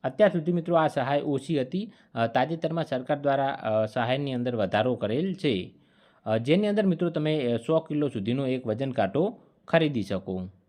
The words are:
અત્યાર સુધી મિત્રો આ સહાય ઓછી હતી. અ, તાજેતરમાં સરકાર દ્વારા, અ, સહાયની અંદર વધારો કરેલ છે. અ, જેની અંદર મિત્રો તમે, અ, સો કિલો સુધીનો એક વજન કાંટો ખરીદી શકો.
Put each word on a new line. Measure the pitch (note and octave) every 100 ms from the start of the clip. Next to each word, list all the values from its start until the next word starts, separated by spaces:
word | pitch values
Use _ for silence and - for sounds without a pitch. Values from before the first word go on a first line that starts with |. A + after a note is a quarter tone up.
અત્યાર | C3+ - G#3
સુધી | F3+ D#3
મિત્રો | F3 E3 E3+
આ | D#3
સહાય | D3 B2+ C#3+
ઓછી | C#3+ C3+ C3 D3+
હતી. | B2+ F#3 A3 - _ B2
અ, | A#2
તાજેતરમાં | B2+ C3+ E3 E3 E3 D#3
સરકાર | C3 B2+ D3
દ્વારા, | C#3+ C#3 C3+
અ, | C#3 - A2 A2
સહાયની | - A#2 C3 C#3
અંદર | B2+ A#2+ A#2+
વધારો | G2 G#2 A#2+ A#2
કરેલ | G#2 A#2+ F#3+
છે. | F#3 D3+ G2+ F2+ - _ _ _ _ -
અ, | A2
જેની | A#2+ E3+ G#3
અંદર | G#3 G3+
મિત્રો | E3 F3
તમે, | D#3+ D#3 D#3
અ, | B2 A#2
સો | - D#3+
કિલો | D#3+ D3 D3
સુધીનો | A#2 G2+ B2+ C3+
એક | B2+ A2+
વજન | G#2+ C3+
કાંટો | B2 F#2+ C3+ F#3+ - - _ -
ખરીદી | E3 D#3 C3
શકો. | F#2+ F#2+ - F#2 F#2 -